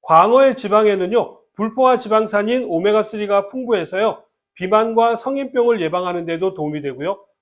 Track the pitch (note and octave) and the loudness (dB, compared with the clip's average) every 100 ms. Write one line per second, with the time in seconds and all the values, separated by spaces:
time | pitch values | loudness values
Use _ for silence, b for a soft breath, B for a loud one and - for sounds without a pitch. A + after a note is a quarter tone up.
0 | - D#3+ G3+ B3+ C4+ A#3+ G3+ G#3 G#3+ G3 | 4 4 6 4 4 2 0 2 4 2
1 | F3+ A#3 E3+ - _ - A3 B3 B3+ B3 | 0 0 -2 -10 _ -6 -6 2 2 2
2 | A3+ A3 A3 G#3 G#3 B3+ A3+ E3 G3 G#3+ | 2 0 2 -2 0 -2 -2 -2 2 0
3 | G#3+ G#3+ G#3 G3+ G3 C4 A#3+ G#3 D#3+ F#3 | 0 -6 -2 -2 -2 -10 -2 -2 -2 -2
4 | G#3+ - _ _ _ _ F#3 G#3+ A3+ A3+ | -2 -4 _ _ _ _ 0 2 2 0
5 | A#3 A3+ C4 C#4 C4 C4 A#3+ A3+ D#3+ F3+ | 0 0 -4 -6 -4 0 0 0 -2 -2
6 | F3+ F3 E3+ E3 F#3+ F#3 D3+ D3+ C#3+ B2+ | -4 -6 -6 -4 -4 -4 -6 -6 -8 -6
7 | D#3+ G3 _ _ | -6 -8 _ _